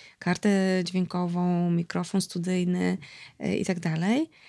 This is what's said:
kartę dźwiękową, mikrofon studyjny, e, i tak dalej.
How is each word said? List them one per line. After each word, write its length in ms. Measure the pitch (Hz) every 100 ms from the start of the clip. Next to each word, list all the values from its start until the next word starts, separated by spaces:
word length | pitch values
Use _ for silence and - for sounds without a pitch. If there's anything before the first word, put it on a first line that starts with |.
| - -
kartę 300 | 180 180 208 196 190 185 180
dźwiękową, 840 | 185 175 180 175 175 180 175 175
mikrofon 500 | 170 170 175 180 190
studyjny, 760 | - 175 180 180 180 180 180 185 - - - -
e, 160 | - -
i 80 | -
tak 140 | 175
dalej. 500 | 170 160 190 262 320 -